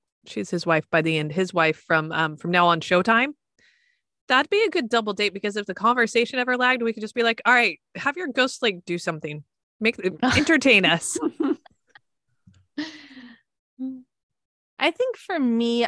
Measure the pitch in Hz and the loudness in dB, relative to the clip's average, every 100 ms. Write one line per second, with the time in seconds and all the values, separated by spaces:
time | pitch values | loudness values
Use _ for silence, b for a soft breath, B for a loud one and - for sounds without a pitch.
0 | _ _ - - 196 175 170 160 - 165 | _ _ -12 -10 -6 -4 0 0 2 0
1 | 160 160 151 151 185 180 160 156 - 165 | 2 0 -2 -2 -2 2 0 0 0 -2
2 | 156 160 160 151 170 180 175 165 - 180 | 0 -2 -4 -4 0 4 4 2 2 2
3 | 185 226 277 294 _ _ _ _ _ _ | 2 2 0 -6 _ _ _ _ _ _
4 | _ _ - 262 285 403 440 349 233 233 | _ _ 0 0 2 0 0 -2 -2 -2
5 | 214 202 208 190 208 208 208 185 226 247 | -2 -2 -4 -4 -6 -6 -8 -2 0 2
6 | 226 233 233 262 247 247 247 254 233 220 | 2 0 0 -2 -2 0 2 0 -2 -4
7 | 208 240 233 226 220 247 226 156 _ 185 | -6 -2 0 0 2 4 2 -2 _ -8
8 | 269 349 349 240 254 - 233 180 - 175 | -6 -4 -4 0 0 0 -2 -2 -4 -6
9 | - 160 156 151 - _ _ - 220 240 | -4 -6 -8 -12 -16 _ _ -4 -2 -2
10 | 185 - 247 254 302 320 269 214 175 170 | -4 -2 0 2 2 4 6 4 4 0
11 | - - - - 269 - - _ _ - | -2 -6 -6 -2 -4 -4 -8 _ _ -20
12 | _ _ _ _ _ _ _ - 311 311 | _ _ _ _ _ _ _ -10 -10 -12
13 | 285 262 240 233 _ _ _ - 262 262 | -20 -20 -20 -20 _ _ _ -12 -12 -12
14 | 254 _ _ _ _ _ _ - 302 330 | -18 _ _ _ _ _ _ -4 -2 0
15 | 508 453 - 349 254 233 233 233 | -4 -4 -6 -2 0 0 0 0